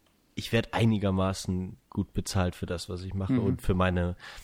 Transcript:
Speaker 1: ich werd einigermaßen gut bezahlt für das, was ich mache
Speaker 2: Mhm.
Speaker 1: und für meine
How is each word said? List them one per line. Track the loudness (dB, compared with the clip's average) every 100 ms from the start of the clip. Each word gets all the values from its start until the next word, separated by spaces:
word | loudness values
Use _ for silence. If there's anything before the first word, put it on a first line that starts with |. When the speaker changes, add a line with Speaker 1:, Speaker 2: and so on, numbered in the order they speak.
| _ _ _
Speaker 1:
ich | -12 -2
werd | 0 0
einigermaßen | 2 4 4 2 2 2 0 -2 -4 -4 -10 -8
gut | -4 -4
bezahlt | -4 -2 0 0
für | -2 -6
das, | -6 -6
was | -8
ich | -6
mache | -4 0
Speaker 2:
Mhm. | 2 2
Speaker 1:
und | 0
für | 2
meine | 4 4 4 2 -2 -10 -18